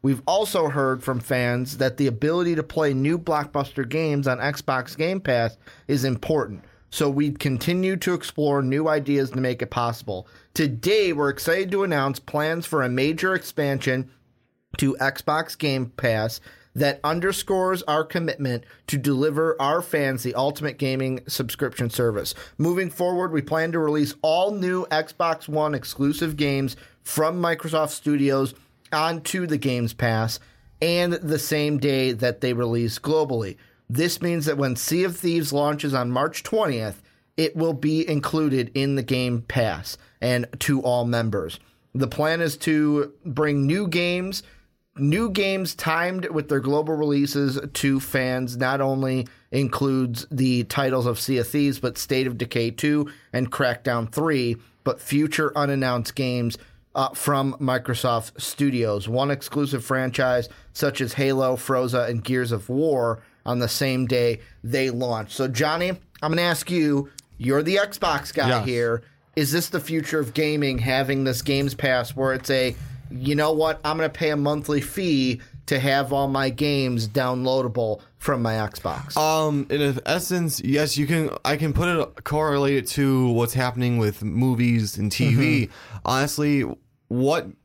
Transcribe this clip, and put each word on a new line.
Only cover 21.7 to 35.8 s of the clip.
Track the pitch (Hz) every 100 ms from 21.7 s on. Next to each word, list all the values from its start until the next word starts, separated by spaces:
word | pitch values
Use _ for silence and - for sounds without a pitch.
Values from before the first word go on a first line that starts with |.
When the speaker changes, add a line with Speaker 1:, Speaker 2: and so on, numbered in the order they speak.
| - 120
Speaker 1:
service. | - 117 104 - - - -
Moving | 156 175 185
forward, | - 180 180 180
we | 156
plan | 139 160 160
to | 165
release | 156 151 147 -
all | 156 165 196
new | 208 180 185 175
Xbox | 156 160 - 170 160 -
One | 151 151
exclusive | 139 120 - 139 147 165 151
games | 147 139 135 - - _
from | - - 156 175
Microsoft | 170 165 165 160 151
Studios | - - 147 139 135 135 - _ _ _
onto | 156 160 165 143 190 180
the | 151
Games | 139 123 117
Pass | - 120 113 113 - - _ - -
and | 160 170 175
the | 170 160 151
same | 147 156 147 147
day | 139 135 131
that | 117 123 120
they | 127
release | 120 120 117 117 113
globally. | - 156 151 120 101 90 - _ _
This | 117 170 -
means | 175 170 151
that | 143
when | 139 120
Sea | - 165
of | 185 175
Thieves | 175 170 147
launches | 143 147 147